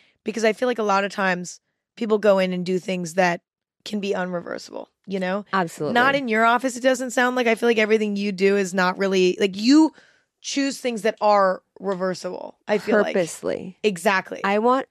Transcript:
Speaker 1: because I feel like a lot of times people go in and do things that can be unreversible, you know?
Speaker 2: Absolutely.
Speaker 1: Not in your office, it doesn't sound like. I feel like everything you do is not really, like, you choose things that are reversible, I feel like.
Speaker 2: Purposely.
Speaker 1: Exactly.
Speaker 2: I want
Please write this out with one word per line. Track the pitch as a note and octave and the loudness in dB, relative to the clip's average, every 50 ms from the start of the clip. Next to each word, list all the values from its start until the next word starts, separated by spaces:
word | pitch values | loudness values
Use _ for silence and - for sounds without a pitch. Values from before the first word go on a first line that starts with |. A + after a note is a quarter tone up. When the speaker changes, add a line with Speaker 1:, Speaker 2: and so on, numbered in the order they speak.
| _ _ _ _ - | _ _ _ _ -8
Speaker 1:
because | - G#3 A#3 G#3+ | -8 -4 0 0
I | A3 G#3+ | 0 0
feel | - B3+ B3 | 0 -2 -2
like | B3 A#3+ | -2 -2
a | A3 | 0
lot | G#3 G3 G3 G3 | 0 0 0 0
of | G3+ - | -2 -4
times | - G3 F#3+ F3+ F3 F3+ E3+ - - _ _ _ _ _ _ _ | -2 0 0 0 -2 -4 -10 -14 -18 _ _ _ _ _ _ _
people | - A3+ G#3+ G#3+ G#3+ | -8 -2 0 0 2
go | G3+ G#3+ G3 F#3+ | 4 4 4 4
in | F#3+ F#3 F#3 | 4 0 0
and | F3+ F3+ | -4 -2
do | E3+ F#3+ F3+ | -2 -2 -2
things | - - F#3+ F3+ F3 D#3+ D#3+ | -2 -4 -6 -4 -6 -4 0
that | F#3 F#3 F3+ F3 - _ _ _ _ _ _ _ _ - | 0 0 0 0 -2 _ _ _ _ _ _ _ _ -14
can | - - G#3+ | -8 -8 -6
be | F#3+ G3+ F#3+ | -4 -4 -4
unreversible, | F#3+ F3+ F3+ F3+ E3+ E3 - - - - - - - - - _ _ _ | -4 -4 -6 -6 -8 -8 -8 -10 -10 -12 -12 -14 -14 -14 -16 _ _ _
you | - F#3+ F#3+ | -8 -6 -4
know? | F#3 F3+ F#3 G#3 G3+ - - | -4 -4 -4 -4 -6 -4 -2
Speaker 2:
Absolutely. | G3 F3+ D#3+ - - D#3 C#3+ A#3 | -2 -2 -2 -4 -6 -4 0 2
Speaker 1:
Not | A#3+ B3 C4+ C#4 | 2 2 2 2
in | C#4+ C#4 A#3+ | 0 -2 0
your | G#3+ A3 A3+ | 0 2 2
office, | A#3 A#3 A#3+ A#3 C4 A#3 | 4 2 2 0 -2 -4
it | B3 A#3+ | 0 0
doesn't | C4 C4 A#3 C4 B3+ A3 | 0 0 0 -4 -4 0
sound | C4 B3 B3 B3+ | 0 0 0 2
like. | B3+ B3 | 0 0
I | A#3 A3+ | 0 0
feel | G#3 A#3+ A#3+ | 2 2 2
like | A#3+ G#3+ | 2 2
everything | G#3+ G#3 A3 A3 G#3+ G#3 G#3 | 2 2 2 2 2 0 -2
you | G3+ G3+ G#3 G3 | -2 -2 -4 -2
do | F3+ F#3+ G3 G3+ | 2 2 2 4
is | G3+ G3 F3+ F3+ | 2 0 0 0
not | F#3+ F#3 F3+ F#3 - | 0 0 0 0 0
really, | G3 G3 F#3+ F#3+ F#3 F3+ - - | -2 0 2 4 4 4 2 2
like, | G3+ G3+ F#3 | 0 -2 -2
you | G3 G#3+ A#3+ C#4 D#4 D#4 D#4 - - _ _ _ _ _ _ _ _ | 0 2 6 6 6 6 4 2 -6 _ _ _ _ _ _ _ _
choose | - - - C#4 C#4 C#4 B3+ - | -10 -6 -4 -2 -2 -2 -4 -4
things | - B3+ A#3+ G#3+ F3 | -6 -6 -4 -2 -2
that | A3+ G#3+ - | -2 -2 0
are | - G#3 G#3 G3+ G3 F#3 F#3 G3 _ _ _ - | 2 4 4 4 4 4 2 -2 _ _ _ -10
reversible, | F#3+ F#3+ G3 F3+ F#3 F#3 F#3 - - F3+ F#3 - - - - _ _ - | -6 -6 -4 -2 -2 -4 -4 -4 -8 -10 -10 -10 -12 -14 -18 _ _ -2
I | G#3+ G3+ | -2 -2
feel | - G#3 A3 G#3 | 0 2 2 2
like. | G3+ - - | 2 2 0
Speaker 2:
Purposely. | G3 E3+ D#3+ - - - F2+ - - - F#3 F3+ _ - | -2 -2 -2 -4 -8 -6 -6 -6 -6 -6 -12 -10 _ -2
Speaker 1:
Exactly. | G#3+ G3 E3+ - G#3+ G3 F#3+ F3+ - F#3 F3+ - | -2 -2 0 0 0 0 0 -2 -4 -10 -4 -2
Speaker 2:
I | G3 G3+ G#3 | 0 2 2
want | A3 A#3+ B3+ C4+ - - | 2 2 2 2 0 -6